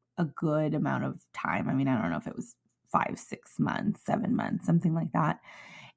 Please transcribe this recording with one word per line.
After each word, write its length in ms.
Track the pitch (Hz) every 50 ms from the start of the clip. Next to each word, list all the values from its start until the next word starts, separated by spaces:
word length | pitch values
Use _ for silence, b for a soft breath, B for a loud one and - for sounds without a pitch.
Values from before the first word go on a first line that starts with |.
| _ _ _ -
a 60 | 170
good 500 | 143 - - - 160 147 156 156 151 151
amount 300 | 147 143 139 135 123 123
of 200 | 135 - - - _
time. 360 | - - - - 80 95 - -
I 60 | 131
mean, 140 | 131 139 135
I 120 | 131 113
don't 100 | 95 87
know 80 | 80 76
if 80 | -
it 100 | - -
was 180 | - - - - _ _ _ _ _ _ _
five, 260 | - - - - - -
six 400 | - - - - - - - -
months, 440 | 151 - - - - 214 - - -
seven 320 | - - - - - -
months, 300 | - - - - - -
something 280 | - 170 170 170 170 160
like 180 | 165 165 165
that. 280 | - 165 160 151 - B B B B B B B B B B B B